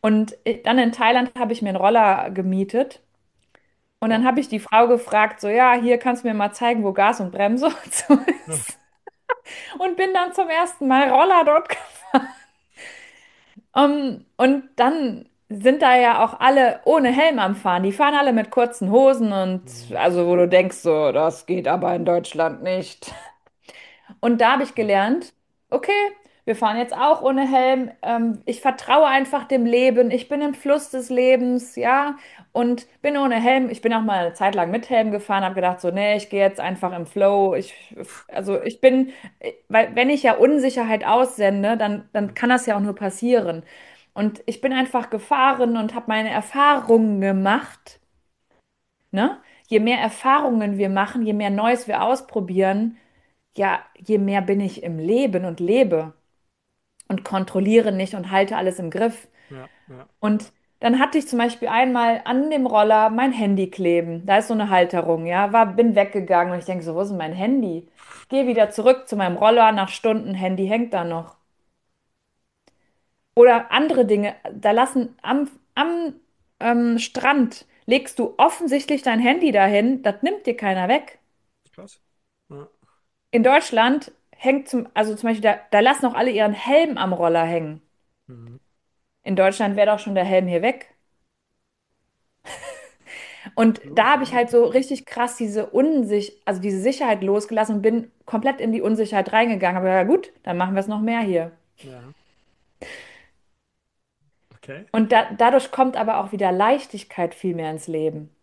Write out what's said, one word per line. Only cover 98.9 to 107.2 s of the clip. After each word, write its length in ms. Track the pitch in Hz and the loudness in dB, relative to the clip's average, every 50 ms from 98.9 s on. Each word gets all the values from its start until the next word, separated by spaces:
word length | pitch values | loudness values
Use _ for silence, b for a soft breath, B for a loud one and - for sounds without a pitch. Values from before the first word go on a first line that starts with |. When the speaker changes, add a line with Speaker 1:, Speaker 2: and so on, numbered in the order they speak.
| 220 220 220 208 214 202 190 196 - | -2 -2 -2 -2 -2 -2 -2 0 2
Speaker 1:
reingegangen. 460 | 220 233 240 226 196 185 180 180 185 | 0 2 2 0 -2 -2 -2 -2 0
Aber 100 | 180 190 | 0 0
ja 120 | 185 190 180 | 2 2 2
gut, 280 | 202 294 370 - - _ _ _ | 2 2 0 0 -4 _ _ _
dann 140 | - 180 | -8 -4
machen 180 | 175 185 185 196 | -4 -2 -2 -2
wir 60 | 190 | -4
es 80 | 196 208 | -4 -4
noch 120 | 214 208 | -6 -4
mehr 200 | 214 220 233 233 | -4 -2 -2 -2
hier. 320 | 226 202 185 170 165 170 165 _ _ _ _ _ - | -2 -2 -2 -2 -4 -6 -12 _ _ _ _ _ -20
Speaker 2:
Ja. 320 | 139 131 123 120 131 147 _ _ _ _ _ _ _ _ _ _ _ _ _ B B B B B B B B B B B _ _ _ _ _ _ _ _ _ _ _ _ _ _ _ _ _ _ _ _ _ _ _ _ | -20 -20 -20 -20 -20 -20 _ _ _ _ _ _ _ _ _ _ _ _ _ B B B B B B B B B B B _ _ _ _ _ _ _ _ _ _ _ _ _ _ _ _ _ _ _ _ _ _ _ _
Okay. 300 | _ _ - 170 165 202 _ | _ _ -20 -20 -20 -18 _
Speaker 1:
Und 220 | - 220 226 214 240 | -2 -2 0 2 4
da, 180 | 220 214 - 214 | 2 2 0 -2
dadurch 340 | - 233 233 254 269 247 - | 2 2 4 4 2 0 0
kommt 260 | - - 262 254 254 254 | -2 -2 -2 0 0 -4
aber 180 | 220 214 220 214 | -4 -4 -2 -4
auch 140 | 202 196 - | -4 -6 -6
wieder 180 | 196 196 185 180 | -4 -2 -2 0
Leichtigkeit 800 | 185 202 220 262 285 285 - - 202 - _ - - | 0 2 0 0 0 -2 -10 -16 -18 -18 _ -8 -6